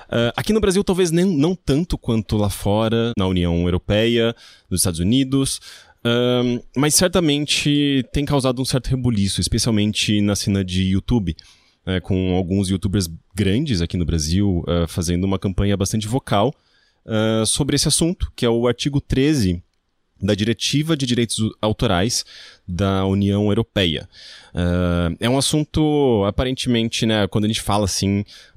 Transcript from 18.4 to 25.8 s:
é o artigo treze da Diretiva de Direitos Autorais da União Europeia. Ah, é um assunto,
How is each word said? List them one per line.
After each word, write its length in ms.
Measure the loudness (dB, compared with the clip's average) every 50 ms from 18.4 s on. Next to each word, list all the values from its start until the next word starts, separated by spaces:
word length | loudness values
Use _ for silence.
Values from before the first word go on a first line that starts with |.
| 0
é 20 | 0
o 200 | 2 2 2 0
artigo 320 | 0 0 -2 -2 -2 -2
treze 600 | -2 -2 0 2 2 2 2 2 2 0 0 -2 -6 _ _ _ _ _ _ _ _ _ _ -6 -2
da 100 | 0 0
Diretiva 600 | 0 0 -2 -2 -2 -2 -2 -2 0 0 0 -2
de 80 | -2 0
Direitos 320 | -2 0 0 0 -2 -2 -2 -4 -4 -4 -2
Autorais 640 | -2 -2 -2 0 0 0 2 2 0 0 -2 -4 -6 -8 -14 -20 -20 -20 -20 -20 _ -8
da 360 | -4 -2 0 0 0 0 0
União 440 | 0 2 2 2 2 2 2 2 2
Europeia. 600 | 2 0 -2 -2 0 0 0 0 0 -4 -6 -12 -20 -20 -20 -20 -20 -20 -20 -10 -4
Ah, 560 | -2 0 0 2 0 0 0 0 0 0 -2 -2 -2
é 100 | -2 0
um 80 | 0 2
assunto, 840 | 0 0 0 0 -2 -2 0 0